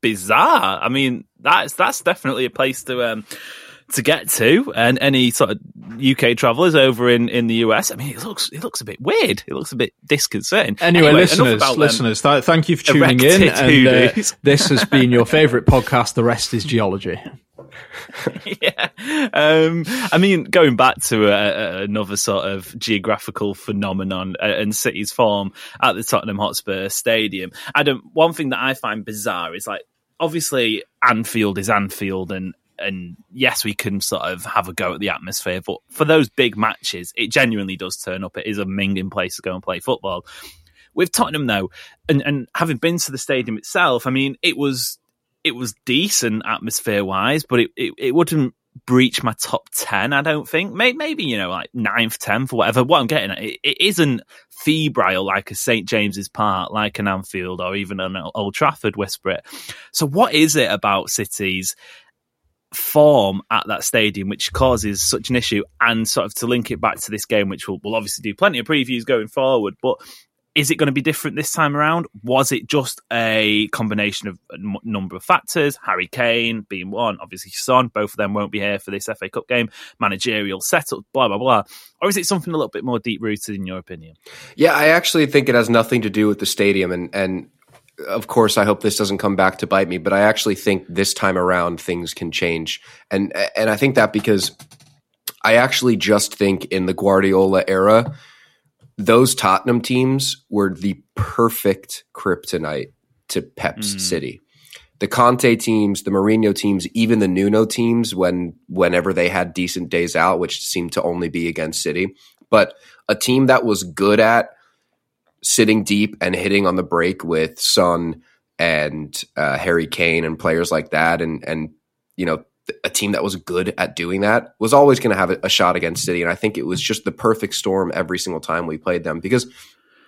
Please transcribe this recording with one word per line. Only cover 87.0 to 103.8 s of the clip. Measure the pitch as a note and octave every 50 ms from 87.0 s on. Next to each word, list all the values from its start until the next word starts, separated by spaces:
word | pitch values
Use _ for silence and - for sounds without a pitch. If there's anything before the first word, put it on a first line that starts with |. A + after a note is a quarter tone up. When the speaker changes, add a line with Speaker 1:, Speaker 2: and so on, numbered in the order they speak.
| F2+ E2 -
Speaker 3:
and | G2 G2 F#2 F#2 F2+ - - _ _ _ _ _ - _ _ _ _ D2 -
of | F#2+ A2+ -
course, | - - B2 A2+ G#2+ - -
I | G#2
hope | G#2 G#2 -
this | - A2 G2
doesn't | - G#2+ G2 G2 F#2+
come | - G#2 G2
back | F#2 F#2+ F#2 F#2 -
to | - F2
bite | G2+ F#2+ F#2+
me, | E2+ F2+ F2+
but | D#2 G2 F#2+
I | G2 G2+
actually | G#2+ A2 - - G#2+ G2+
think | - - G#2+ G2 F#2 - -
this | F2 F2 G2+ - -
time | - - G2 F#2 F2+
around | F2+ F2+ F#2 F2+ E2+ F2 F2 E2
things | - - F2+ E2+ F2 E2 -
can | - - E2 D#2+
change. | - - F2 E2+ E2 D#2+ D#2 - - _ - - - _ _ -
And, | G2 G2+ F#2+ - F2 G2 - -
and | - A2 A2
I | G#2+
think | G2+ C#3 C#3 C3
that | C3 A2 G#2+ -
because | G#2+ G2+ - G#2+ G2 F2+ - - _ - _ - _ _ _ _ _ _ _ _ _ _ - - _ -
I | A2 A2+
actually | A#2 B2 C3 C3 - B2+ B2+ A#2
just | G2 F2 G2 G#2+ G#2 G2+ - -
think | - G2+ G2 G2 F#2 -
in | - - F#2+ F#2
the | F2+ F#2
Guardiola | - G2 G2 G2 F#2+ F#2+ G2 F#2+ F#2+ F#2+ F#2+ F#2+ F#2 F#2 -
era, | F#2+ F#2+ F#2+ G2+ G#2+ A2+ A#2 - D3 - - - _ _ _ _ _ _ _ _ _ _ _ - _ -
those | G#2 G2 A#2 A#2 B2+ B2+ -
Tottenham | - - G2 F#2+ G2 - B2+ A#2+ A#2+
teams | A#2 - B2+ B2 B2+ C3 C3+ C#3 C3+ C3+ - - _ _
were | - G#2 G2+ F#2+ F#2
the | - F2+ G2+ F#2+ - _ _ _
perfect | - G2+ - - - A#2 A#2 A2 - - G2+ F#2+ F#2+ - _ - - _ _ _
kryptonite | - - G2 F2+ - - - - E2+ D#2 D2+ D2+ C#2 C2 - _ _ _ _ _ _ _ _
to | - F#2+ -
Pep's | - _ - - F2 E2 -